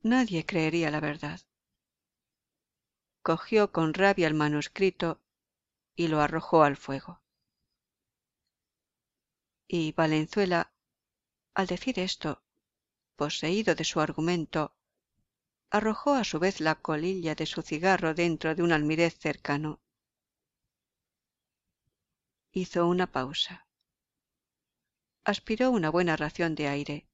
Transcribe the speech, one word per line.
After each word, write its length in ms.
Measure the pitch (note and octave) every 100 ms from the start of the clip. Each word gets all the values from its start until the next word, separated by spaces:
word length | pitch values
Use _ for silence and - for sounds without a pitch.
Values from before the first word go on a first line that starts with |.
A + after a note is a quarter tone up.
Nadie 460 | A3 B3+ A#3+ E3+ D#3
creería 440 | F3+ D#3+ E3 D#3+
la 100 | D3+
verdad. 420 | D3+ D3 D3 E3+ _ _ _ _ _ _ _ _ _ _ _ _ _ _ _ _ _ _
Cogió 480 | - E3 - A3 G3+
con 200 | - D#3+
rabia 340 | D#3 G3 G3 D#3+
el 60 |
manuscrito 880 | D3+ D3+ D3 D3 - F#3+ - E3+ D#3 _ _ _ _ _ _ _
y 140 | - E3+
lo 140 | D#3
arrojó 400 | D3 D#3+ - E3
al 160 | D3 C#3
fuego. 440 | - C3+ - F3 _ _ _ _ _ _ _ _ _ _ _ _ _ _ _ _ _ _ _ _ _ _ _ _ _
Y 240 | F3 D#3
Valenzuela, 800 | - D#3+ D#3 D#3 - G3 E3+ - _ _ _ _ _ _ _ _
al 140 | - F#3
decir 320 | F3 - B3
esto, 440 | F#3 - D#3+ C#3 _ _ _ _ _ _ _ _
poseído 580 | D3 - D#3 G3 A3
de 100 | D#3
su 160 | D#3 -
argumento, 760 | D#3 D#3 D#3+ F3 D#3 D#3+ D3+ _ _ _ _ _ _ _ _ _ _
arrojó 460 | G#3 A3 G#3+ -
a 100 | C#4
su 140 | A3 D#3+
vez 220 | F3+ F#3+
la 160 | D#3 D#3
colilla 580 | - D3+ E3+ F#3+ E3
de 100 | D3+
su 160 | D#3+ -
cigarro 540 | D#3+ D3+ F3+ F#3 E3+
dentro 400 | D#3+ E3+ D#3 D#3+
de 80 | D#3+
un 100 | E3+
almirez 460 | D#3+ D3+ D#3 E3+ -
cercano. 640 | D#3 - - C#3+ D3+ D3 _ _ _ _ _ _ _ _ _ _ _ _ _ _ _ _ _ _ _ _ _ _ _ _ _ _ _
Hizo 360 | F#3+ F#3 F3+ E3+
una 260 | F3+ F3+
pausa. 560 | - B2+ D#3+ - F3+ _ _ _ _ _ _ _ _ _ _ _ _ _ _ _ _
Aspiró 480 | - G3+ - A3 B3+
una 200 | A#3+ D#3+
buena 260 | E3 F3 D#3
ración 380 | D3+ - E3+
de 140 | D#3 D3
aire. 400 | C#3+ C#3+ D3 _